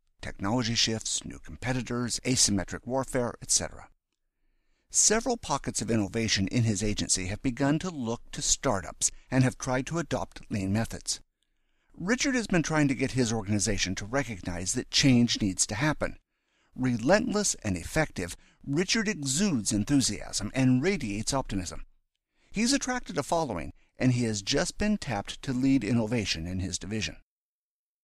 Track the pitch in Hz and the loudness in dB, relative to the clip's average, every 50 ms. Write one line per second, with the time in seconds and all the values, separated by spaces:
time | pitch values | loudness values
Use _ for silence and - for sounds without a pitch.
0 | _ _ _ _ - 69 - - - 98 113 127 120 110 117 110 - 113 110 110 | _ _ _ _ -12 -10 -8 -4 -2 0 0 0 0 0 2 2 2 2 0 -2
1 | - - - - - - - - - - - - - 127 127 127 117 - 120 120 | -4 -4 -6 -6 -6 -8 -12 -14 -14 -16 -14 -8 -4 -2 -2 -2 -2 -4 -4 -4
2 | 123 113 - - - 123 131 117 - - 101 95 87 - 92 87 - - 127 135 | -2 -2 -4 -2 0 0 4 4 4 4 4 2 0 -2 -6 -8 -6 -4 -2 -2
3 | 131 - - 131 120 113 - - - - - - 90 - - - - - _ _ | -2 -2 -2 -2 -2 -2 -4 -8 -4 -2 0 0 0 -4 -8 -14 -20 -20 _ _
4 | _ _ _ _ _ _ _ _ _ _ _ _ _ _ _ _ _ _ - - | _ _ _ _ _ _ _ _ _ _ _ _ _ _ _ _ _ _ 2 4
5 | - - 208 226 - 269 240 233 - - 147 135 - 131 107 - 113 101 117 113 | 4 4 4 4 2 0 -2 -2 -2 -2 -2 -2 -2 -4 -4 -4 -2 0 0 0
6 | 101 90 - 113 113 107 - 104 98 - - 123 113 117 107 95 110 104 101 - | 0 0 -2 -2 0 2 2 0 0 2 2 2 2 2 2 0 0 0 0 -2
7 | - - - 92 92 90 104 - - 135 120 120 139 139 151 160 - 185 165 143 | 0 0 0 0 0 -4 -6 -4 -4 -4 -2 0 0 2 2 0 -2 -4 -6 -6
8 | 120 110 117 - - - - - - - - - - 139 110 95 90 - - - | -4 -4 -4 -6 -8 -12 -10 -6 -2 0 0 2 2 0 0 0 -2 -6 -6 -4
9 | - - - - - - 127 131 131 127 - - - 135 127 131 131 - 156 170 | -4 -4 -4 -6 -6 0 2 4 4 4 2 -2 -4 -2 -2 -2 -2 -2 -4 -4
10 | 160 - - 101 92 - - - - - - 104 95 95 98 113 113 - - - | -2 -2 -4 -4 -4 -6 -10 -14 -10 -6 -4 -2 0 0 2 0 0 -2 -6 -8
11 | - - - - - _ _ _ _ _ _ _ _ _ _ _ _ _ - - | -6 -6 -8 -8 -10 _ _ _ _ _ _ _ _ _ _ _ _ _ -12 -6
12 | 165 185 247 254 - 285 254 254 214 - 190 170 147 - 160 156 147 139 131 117 | -2 0 0 2 2 0 0 0 0 2 2 2 2 4 4 4 4 4 4 2
13 | 131 123 120 131 127 110 117 113 101 98 107 104 95 113 101 92 - - 92 - | 0 0 2 2 2 2 0 -2 0 0 0 2 2 0 0 0 0 -2 -2 -6
14 | 101 101 120 139 139 113 113 90 - - 87 87 92 92 - 123 - - - - | -6 -4 -2 -4 -2 -4 -8 -8 -8 -8 -6 -4 -4 -4 -2 -4 -4 0 2 4
15 | - 139 127 120 120 113 - - 113 95 - - - - 107 107 143 156 147 - | 6 8 8 8 6 4 2 0 0 0 0 0 -2 -2 -2 -2 -2 -2 0 -2
16 | - 73 60 - _ _ _ _ _ _ _ _ _ _ _ - 127 127 120 110 | -4 -6 -6 -10 _ _ _ _ _ _ _ _ _ _ _ -2 0 0 0 2
17 | 110 139 190 214 - - 190 208 202 - - - - 107 92 85 78 - - 156 | 4 4 4 4 4 2 0 0 0 0 -2 -2 -2 -2 -2 -2 -4 -2 -2 0
18 | 156 - - - 90 87 - - _ _ _ _ - 135 139 156 190 - - 233 | -2 0 -2 -6 -6 -6 -8 -12 _ _ _ _ -8 -2 0 0 0 2 0 0
19 | 214 180 214 151 143 135 131 160 208 208 156 117 98 - 113 104 104 - 143 139 | 0 0 -2 -2 -2 -2 0 2 2 2 2 0 0 0 0 0 2 4 4 4
20 | 120 - 107 - - - - - 101 104 - 127 131 131 127 127 139 185 208 170 | 4 2 -2 -4 -8 -8 -6 -6 -6 -2 0 2 4 6 6 6 4 2 0 0
21 | 135 104 101 107 107 - - 135 135 - 110 95 85 - 78 - - - _ _ | -2 -4 -4 -4 -2 -2 -2 -2 -2 -2 -4 -4 -4 -6 -8 -12 -12 -14 _ _
22 | _ _ _ _ _ _ _ _ _ _ - 190 226 240 277 277 - - 254 247 | _ _ _ _ _ _ _ _ _ _ -2 0 2 2 2 2 0 -2 -4 -4
23 | - - 180 143 135 - 175 165 160 131 104 82 67 73 - _ _ _ _ - | -6 -4 -4 -4 -2 0 0 0 0 0 -2 -4 -6 -8 -12 _ _ _ _ 2
24 | - 131 123 123 120 113 107 98 95 - 135 147 175 - - - 208 214 214 202 | 2 4 4 4 2 0 -2 -2 -2 0 0 0 0 0 0 0 0 2 0 0
25 | - 139 117 101 98 - - - - 135 131 123 131 135 135 135 - 101 123 117 | -2 -4 -4 -4 -4 -6 -10 -8 -6 -4 0 2 4 4 4 4 4 2 2 2
26 | 113 104 123 120 101 - - 85 80 87 92 92 90 90 85 - - 95 107 110 | 2 2 0 0 0 -2 -2 -4 -4 -4 -4 -4 -2 -4 -4 -6 -6 -6 -4 -4
27 | 98 85 - - - _ _ _ _ _ _ _ _ _ _ _ _ _ _ _ | -4 -6 -8 -12 -20 _ _ _ _ _ _ _ _ _ _ _ _ _ _ _